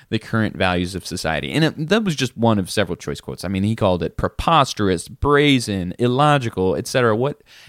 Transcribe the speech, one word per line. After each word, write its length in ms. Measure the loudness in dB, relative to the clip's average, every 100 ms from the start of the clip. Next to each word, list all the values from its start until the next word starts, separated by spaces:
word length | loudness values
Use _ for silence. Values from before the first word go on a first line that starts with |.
| -6
the 100 | -6
current 360 | -2 -2 -2 0
values 380 | 0 0 -2
of 100 | -6
society." 480 | -8 -6 -4 -2 -2
And 120 | 0
it, 260 | 0 0 0
that 140 | 0
was 120 | 0 -2
just 220 | -4 0
one 220 | 2 2
of 100 | 0
several 260 | -2 -2 -4
choice 240 | -8 -10
quotes. 240 | -10 -10
I 40 | -4
mean, 160 | -2
he 120 | -2 0
called 280 | 2 2
it 140 | -2 -4
preposterous, 880 | -6 -2 2 2 2 0 0 0 -4
brazen, 880 | -4 2 4 6 4 2 -4 -4 -2
illogical, 800 | 0 2 2 2 0 0 0 0
et 100 | -2
cetera. 300 | 0 2 2
What, 260 | -2 -6 _ -20